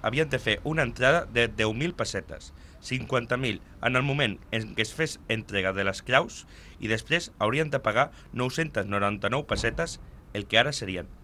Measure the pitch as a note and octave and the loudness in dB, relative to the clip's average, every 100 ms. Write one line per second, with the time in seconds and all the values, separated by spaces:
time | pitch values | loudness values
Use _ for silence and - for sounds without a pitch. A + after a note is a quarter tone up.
0 | A2+ C3+ D3+ C3 A2+ G#2 D3+ D#3+ B2 A#2 | -2 0 0 0 0 0 0 0 0 4
1 | B2+ E3 - A#2 A#2 G#2+ A2 A2 E3+ - | 4 4 2 2 2 2 0 2 -4 -2
2 | A2 G2 - C#2 - - - - - B2+ | -2 -2 -6 -14 -14 -18 -20 -16 -6 -6
3 | A#2 B2+ A#2 B2+ B2+ F#2+ - - A#2+ B2+ | 0 0 2 0 0 -2 -8 -2 0 2
4 | C#3+ C#3+ A#2+ F#2+ - A2+ G#2+ - G#2+ - | 2 2 0 -2 -4 -4 -4 -4 -4 -2
5 | D#3 - - A2+ - G2+ F#2+ G2 G2 F#2+ | -4 -4 -2 -2 0 0 2 2 0 -2
6 | - C3 - - - - - - G#2+ A2 | 4 4 4 -8 -16 -18 -18 -8 -2 -2
7 | - E3 - - G#2+ C#3 D3+ C3+ A2 A2 | 2 0 0 0 2 2 0 0 2 2
8 | D3 - - A#2+ B2+ D#3+ D#3+ G#2+ G2 G2+ | 2 -2 -10 -4 -2 0 -2 -2 0 2
9 | G2+ G2+ G2+ C3+ C#3 G2+ A#2 C3+ E3 - | 2 2 0 -2 -2 0 0 -2 -4 -6
10 | - - - G#2 - A2 C3+ C#3 G2 F2+ | -16 -20 -10 -8 4 4 4 0 -4 -6
11 | - - | -8 -14